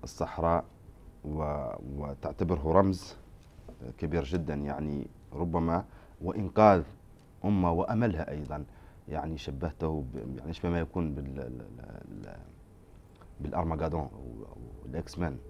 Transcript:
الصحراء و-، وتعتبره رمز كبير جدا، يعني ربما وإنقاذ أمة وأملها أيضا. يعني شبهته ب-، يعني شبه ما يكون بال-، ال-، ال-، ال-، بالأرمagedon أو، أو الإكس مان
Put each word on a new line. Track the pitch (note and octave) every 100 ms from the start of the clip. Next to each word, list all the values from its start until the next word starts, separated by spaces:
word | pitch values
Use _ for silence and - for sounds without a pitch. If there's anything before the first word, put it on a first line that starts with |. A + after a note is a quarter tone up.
الصحراء | - - E2+ - E2 E2+ - - - - - - D2+
و-، | D2+ D2+ D2 C2 - B1+ C#2
وتعتبره | C#2+ C#2 D2 - F2+ E2+ D#2
رمز | F2 G2 F#2+ - - - - - - - - A#1+ -
كبير | D#2 E2
جدا، | C2+ F2 D#2
يعني | D2 C#2+ C#2+ D2+ C#2+ B1 - -
ربما | C#2+ F2 E2 E2 E2+ - - - -
وإنقاذ | F2 - G2 - G#2+ F#2+ C#2+ - - - - - G2+
أمة | G#2 F2
وأملها | E2 F#2 A2+ A#2+ D#2+ D#2+
أيضا. | D2+ D2 D2+ C#2+ - - - -
يعني | D2+ D2 D2+
شبهته | - C#2 E2 - D#2+ D#2 B1+
ب-، | A#1 A#1 B1+
يعني | D#2
شبه | E2 F2
ما | E2+
يكون | D#2 F2+ D#2+
بال-، | C#2+ C#2 C2+
ال-، | B1 B1
ال-، | G1+ A#1 - - - G1+ G1+
ال-، | G1+ G1+ - - - - - - - - -
بالأرمagedon | D2 - E2 D#2+ E2
أو، | D#2+ C#2+ G#1+ B1+ A1 G1+
أو | A1 A#1 - C2
الإكس | C#2+ - -
مان | E2+ C2